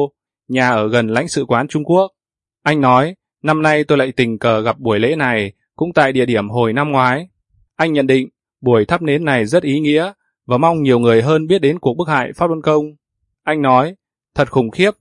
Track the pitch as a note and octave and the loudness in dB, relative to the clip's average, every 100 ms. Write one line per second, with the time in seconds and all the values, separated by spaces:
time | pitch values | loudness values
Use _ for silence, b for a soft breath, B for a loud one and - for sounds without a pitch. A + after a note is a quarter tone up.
0 | C#3+ - _ _ _ B2+ B2+ A#2 G#2+ A#2+ | 0 -6 _ _ _ -2 0 0 0 0
1 | A2+ A2+ E3 - C3 A#2+ D3 D#3 D3+ F3 | 0 -2 -2 -6 -2 -2 -2 -6 0 0
2 | F#3+ _ _ _ _ _ - D3+ C3 B2+ | 0 _ _ _ _ _ -2 0 4 2
3 | D3 F#3+ _ _ D3 D#3 D#3 D3+ D3 C#3+ | 2 -6 _ _ -2 0 0 0 0 0
4 | C3 B2+ A#2+ A2 A#2+ A2 A2 A2+ B2 G#2+ | 0 -2 -2 0 0 0 -2 -4 -2 0
5 | A#2 D#3 C3+ A2+ G2+ - _ - E3 E3 | 0 0 -2 -2 -4 -10 _ -8 -4 0
6 | C#3 C3+ B2 A2+ G2+ A#2+ A#2 A#2 D3 C#3 | 0 2 0 0 -2 -2 -2 -2 -2 0
7 | B2+ C3 F3+ _ _ _ _ _ D#3+ D3 | 0 -2 -6 _ _ _ _ _ -2 0
8 | C3+ C3 C3 _ _ _ B2+ A#2 G#2 E3+ | 2 0 0 _ _ _ 0 2 2 -2
9 | D#3+ C#3+ D#3+ C3 A2 E3 D#3 C#3 D3+ D3 | 0 -2 0 0 0 0 0 -2 0 0
10 | F3+ G3+ _ _ - B2 D#3+ E3 C#3 A#2+ | 0 -8 _ _ -4 0 2 2 2 4
11 | A#2+ A2+ B2+ D#3+ D#3+ F#3+ C#3 D3+ C#3 C#3 | 4 4 2 0 0 0 0 0 -4 -4
12 | E3+ D3 B2 C#3+ E3+ D#3+ D3+ D3+ D3+ D3+ | -2 -2 -4 -4 -4 -2 0 0 -2 -12
13 | _ _ _ _ - D#3 C#3 B2+ D3 F#3+ | _ _ _ _ -6 -2 2 2 2 -6
14 | _ _ _ - C#3+ C3+ A2+ - F#3+ G#3 | _ _ _ -4 0 0 -2 0 -2 -2